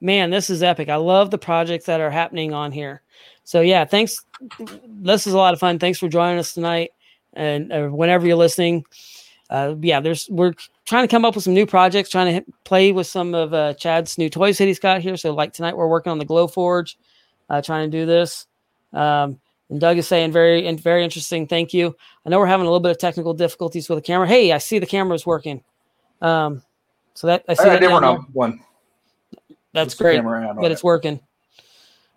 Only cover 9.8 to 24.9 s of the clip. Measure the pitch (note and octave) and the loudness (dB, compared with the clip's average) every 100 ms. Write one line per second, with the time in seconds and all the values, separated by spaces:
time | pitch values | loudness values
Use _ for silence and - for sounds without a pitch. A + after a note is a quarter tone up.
9.8 | E3 C#3+ D#3 E3 - F3 F3+ E3 - _ | 0 0 0 -4 -4 0 0 -2 -14 _
10.8 | - A#3 - A#3 A3+ G#3+ F#3 F#3 G#3 F#3+ | -2 0 2 2 2 0 0 2 4 4
11.8 | F#3 G3+ F#3+ F#3 F#3 E3+ - - - F#3+ | 4 2 -2 0 0 -2 -6 -16 0 4
12.8 | G3 F#3 F3 F#3+ F3 E3+ D#3+ D#3+ D3+ C#3+ | 4 2 -2 -6 -4 -2 -2 -2 -2 -4
13.8 | E3+ E3 E3 - D#3+ D#3+ G3 F#3+ G3 F3 | -2 -2 -2 -4 -4 0 0 2 0 0
14.8 | G3 F#3+ F3+ F3+ D#3+ D3 D3 - E3+ - | 0 0 -2 -6 -4 -4 -4 -6 -8 -2
15.8 | E3 E3 F3 D#3+ D3 E3 E3+ - F3 F3+ | 0 0 -2 -6 -2 0 0 0 0 -2
16.8 | E3 - _ _ _ _ - D3 D3 D#3 | -4 -12 _ _ _ _ -8 -6 -4 -4
17.8 | D#3 D#3+ D#3+ E3+ E3+ - - _ _ _ | -4 -4 2 2 2 -6 -18 _ _ _
18.8 | _ D3 D3 D3 C#3+ C3 _ _ - C#3+ | _ -2 0 0 -2 -6 _ _ -12 0
19.8 | E3 F3 - F3 E3 E3 E3+ E3+ E3 D#3+ | 2 2 2 0 2 4 4 4 0 -4
20.8 | E3+ F3 E3+ E3 C#3+ E3+ D3+ E3+ E3 F3 | 0 0 0 -6 -8 -6 -4 -4 -2 -2
21.8 | E3+ - _ _ D#3 F#3 F#3 F#3+ F3 F3 | -2 -4 _ _ -2 2 4 2 2 2
22.8 | F3 E3+ F3+ F3 E3 E3 E3+ - E3 E3+ | 0 0 -4 -4 -6 -2 -4 -4 -8 -8
23.8 | - D#3+ D#3 F3+ F3+ B3 G3 D3 - A3 | -6 -6 -2 0 4 4 4 2 -2 -4
24.8 | F#3 | -2